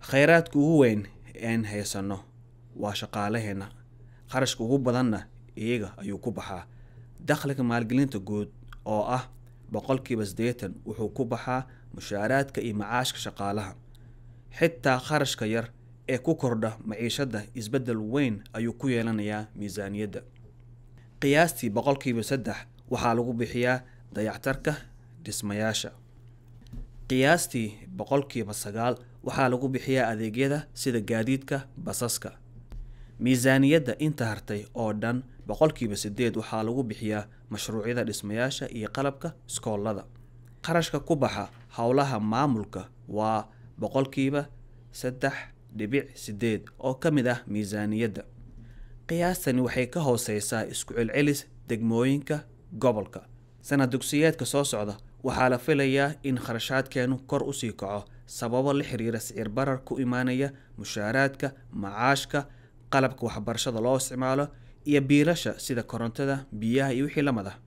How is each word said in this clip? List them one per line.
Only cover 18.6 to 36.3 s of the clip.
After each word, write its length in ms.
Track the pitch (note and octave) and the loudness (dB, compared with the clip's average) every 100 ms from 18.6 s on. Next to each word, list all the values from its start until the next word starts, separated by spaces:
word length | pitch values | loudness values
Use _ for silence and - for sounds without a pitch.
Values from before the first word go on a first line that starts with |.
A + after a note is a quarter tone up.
| A#2 | -4
ku 140 | A#2 C#3 | -2 0
yeelanayaa 600 | A#2+ A2+ A2 G#2 G#2+ G#2+ - | 2 2 0 -2 -4 -6 -8
miisaaniyadda. 680 | G2+ F#2 G2 G2+ G#2+ G#2+ - - - - - - - - - - | -8 -6 -6 -4 -4 -6 -14 -20 -20 -20 -20 -20 -20 -20 -20 -2
Qiyaastii 500 | C#3+ C#3+ E3+ - A#2+ | 4 6 6 2 -2
boqolkiiba 540 | G#2 B2+ C#3 - A#2 | 0 2 2 0 -2
saddex 340 | G#2+ C3+ A2 G2 - - - | 0 -2 -4 -8 -10 -20 -6
waxaa 240 | B2 A#2+ A#2 | 0 2 2
lagu 180 | A#2+ | 0
bixiyaa 460 | A#2 A2+ A#2+ B2 B2+ B2+ - - G2 | -2 -2 0 2 0 -2 -20 -12 -4
dayactarka 580 | G#2+ G2 - C3 - D3 - - - - | -4 -2 -4 -2 -2 -4 -8 -20 -20 -16
dhismayaasha. 680 | - G#2 G#2 G2+ A2 G#2+ - - - - - - - - - - - - - | -10 -6 -4 -2 0 -2 -6 -12 -20 -20 -20 -20 -20 -20 -16 -14 -14 -14 -2
Qiyaastii 580 | C3 C3 E3+ - B2+ A2 G#2+ - F#2 | 4 6 6 4 -2 -4 -6 -14 -10
boqolkiiba 560 | G#2 C#3 C#3 B2 G#2 | 0 0 0 -4 -6
sagaal 420 | G#2 - G#2 A#2 A#2+ - - | -6 -8 -2 -2 -2 -8 -10
waxaa 260 | A#2+ - C3 | -6 2 2
lagu 180 | B2 C3+ | 4 0
bixiyaa 400 | C3 - C3 A2+ | -2 0 2 2
adeegyada 500 | A2 A2 A2 C3+ D3 D3 | 0 -4 0 2 0 -4
sida 260 | - - A#2+ | -4 0 0
gaadiidka, 560 | G#2 A2+ A2+ C3+ C3+ C#3 - - | 0 0 2 0 -2 -6 -6 -12
basaska. 540 | - - A#2+ - G#2 - - - - - - - - - | -8 -4 -2 -4 -6 -14 -20 -20 -14 -12 -12 -14 -18 -2
Miisaaniyadda 760 | A#2 B2+ B2+ C3+ C#3 D#3+ C3 - | 2 4 6 8 8 6 4 0
inta 260 | D3+ D3 A2+ | 0 0 -2
hartay 360 | G#2+ - G#2 G#2+ | -4 -6 -6 -6
oo 200 | - A2 | -4 -2
dhan 300 | G#2 A2 B2 B2 - - | 0 0 -2 -4 -16 -10
boqolkiiba 480 | G#2+ D#3 D3+ A#2 G2+ | 4 4 4 -4 -2
siddeed 400 | G#2 G2+ A#2+ | -6 0 0